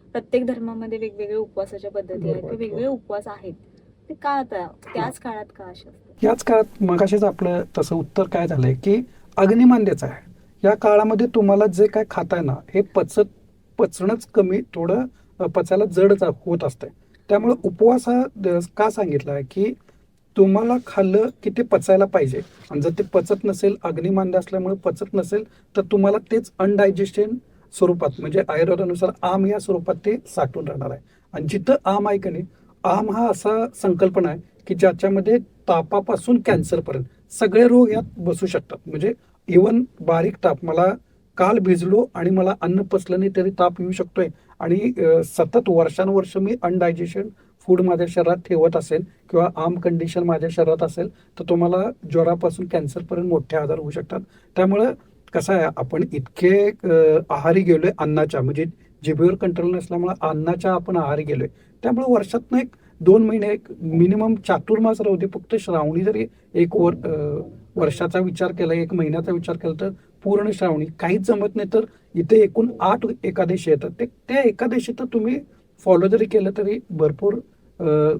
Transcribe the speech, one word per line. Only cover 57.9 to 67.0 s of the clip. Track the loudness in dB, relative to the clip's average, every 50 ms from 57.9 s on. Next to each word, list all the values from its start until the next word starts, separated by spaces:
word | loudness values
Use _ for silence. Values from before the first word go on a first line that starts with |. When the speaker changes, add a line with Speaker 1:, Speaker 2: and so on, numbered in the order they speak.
| -2 -2
Speaker 2:
अन्नाच्या, | -2 -2 0 0 0 0 -2 -2
म्हणजे | -2 -2 -2 -2 -4 -6 -8 _ _ _ _ _ -4
जिभेवर | -4 0 2 2 2 2
कंट्रोल | 2 -2 -2 -2 -2 -2 -2 -2
नसल्यामुळं | -4 -4 -6 -4 -4 -2 -4 -4 -4
अन्नाच्या | -4 -2 -2 -2 -2 -2 -2 -2 -2 -2
आपण | -2 -2 -2 -2 -2
आहारी | -2 -2 -2 -2 -4
गेलोय. | -4 -4 -4 -4 -6 -8 -10 _ _ _ _ _
त्यामुळं | -4 -2 -2 0 2 2
वर्षातनं | 2 2 2 -2 -6 -6 -4 -2 -2 -2
एक | -2 -2 -8 _ _ _ _ 2
दोन | 6 6 6 8 6
महिने, | 4 0 -2 -2 -2
एक | -4 -4 -6 -12 -16 -10
मिनिमम | -6 -2 2 4 4 4 4 2 0 0 -2
चातुर्मास | -2 -2 -2 -2 -2 0 0 0 2 2 0 0 0
राहू | 0 0 0
दे, | 0 -2
फक्त | -6 -6 -10 -6 -6 -4
श्रावणी | -4 -4 -2 -2 -2 -2 -2 -2 -2 -2
जरी | -2 -2 -2 -6 -8 -10 _ _ _ -2
एक | 0 0 0 2
वर-, | 2 2 2 0 -2